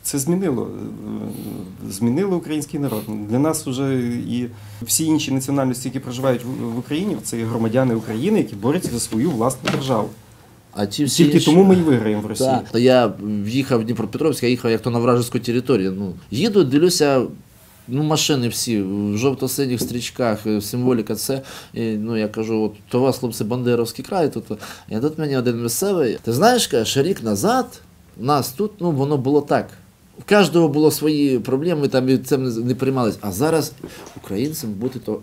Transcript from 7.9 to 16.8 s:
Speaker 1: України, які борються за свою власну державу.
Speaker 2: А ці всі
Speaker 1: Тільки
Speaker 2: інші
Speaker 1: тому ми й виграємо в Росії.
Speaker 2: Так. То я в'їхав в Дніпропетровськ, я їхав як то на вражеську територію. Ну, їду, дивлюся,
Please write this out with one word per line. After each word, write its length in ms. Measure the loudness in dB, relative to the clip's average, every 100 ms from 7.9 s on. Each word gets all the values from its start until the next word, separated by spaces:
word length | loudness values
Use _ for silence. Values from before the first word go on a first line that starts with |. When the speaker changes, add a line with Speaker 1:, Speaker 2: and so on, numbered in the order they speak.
| 0
Speaker 1:
України, 420 | -2 -2 2 2
які 180 | 2 -2
борються 340 | 0 0 -2
за 80 | -4
свою 320 | -2 0 0
власну 380 | 2 0 0 -4
державу. 380 | -4 0 -2 -2 -8 -20 -20 -20 -20 _
Speaker 2:
А 120 | -6 -4
ці 160 | -2
всі 200 | -2 4
Speaker 1:
Тільки 140 | 6 6
Speaker 2:
інші 80 | 6
Speaker 1:
тому 180 | 6
ми 120 | 8 6
й 20 |
виграємо 400 | 6 4 2 -2
в 40 | -2
Росії. 240 | 0 2
Speaker 2:
Так. 140 | 2 0
То 80 | 4
я 340 | 6 6 4 0
в'їхав 560 | -4 -4 -2 -2 2 0
в 40 |
Дніпропетровськ, 600 | 0 -4 -4 0 -2 0
я 60 | 0
їхав 220 | 0 0
як 100 | 0
то 80 | 0
на 100 | 0
вражеську 400 | 4 2 2 -4
територію. 540 | -2 -2 2 2 2 -2
Ну, 140 | -6 -8 -8
їду, 320 | -2 2 2
дивлюся, 580 | 4 4